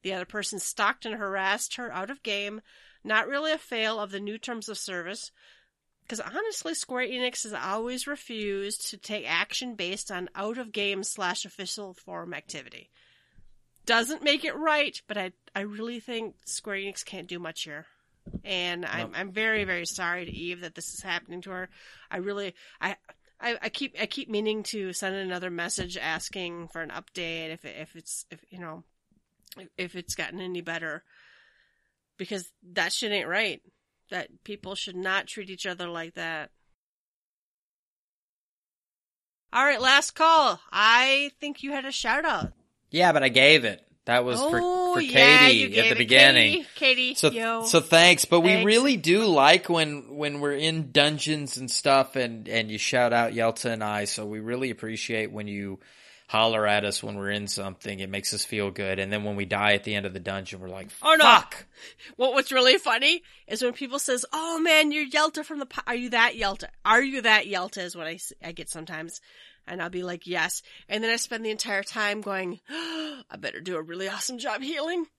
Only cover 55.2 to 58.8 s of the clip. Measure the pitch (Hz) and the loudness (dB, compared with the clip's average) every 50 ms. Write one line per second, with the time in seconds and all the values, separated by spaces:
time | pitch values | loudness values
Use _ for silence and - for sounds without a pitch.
55.2 | 107 104 - 107 104 104 101 101 101 98 98 - _ - - - - - - - | -4 -4 -6 -10 -8 -8 -8 -8 -6 -8 -10 -12 _ -20 -20 -20 -20 -20 -20 -20
56.2 | _ _ - 110 113 113 113 110 107 104 104 104 101 101 98 - - 110 104 101 | _ _ 0 2 2 4 2 2 2 4 4 2 2 0 -4 -4 -6 -6 -8 -6
57.2 | 98 101 101 104 101 98 - - 98 98 95 _ - 101 101 95 95 95 98 101 | -4 -4 -4 -4 -4 -6 -6 -6 -6 -8 -10 _ -10 -10 -8 -8 -8 -8 -8 -6
58.2 | 98 - 107 101 - - - 107 101 98 92 - | -4 -4 -4 -4 -6 -4 -4 -2 -2 -4 -4 -4